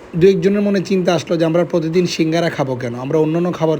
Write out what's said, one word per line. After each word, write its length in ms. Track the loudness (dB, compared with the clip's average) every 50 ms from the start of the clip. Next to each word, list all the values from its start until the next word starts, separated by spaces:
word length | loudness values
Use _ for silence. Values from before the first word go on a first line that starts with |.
| -16 -8 0
দু 120 | 4 4
একজনের 340 | 4 4 4 2 0 0 0
মনে 200 | 0 0 0 -2
চিন্তা 320 | -2 0 -2 0 0 0 0
আসলো 240 | 0 0 -2 0
যে 80 | 0 2
আমরা 200 | 2 2 0 0
প্রতিদিন 400 | 0 -2 -2 -2 0 0 0 0
সিঙ্গারা 440 | 0 0 -2 -2 0 0 0 0 -2
খাবো 260 | -2 -4 -4 -4 -4
কেন, 200 | -6 -6 -6 -8
আমরা 220 | -6 -6 -2 0
অন্যান্য 360 | 0 2 2 0 0 -2 -2 -2
খাবার 240 | -2 -2 -2 -2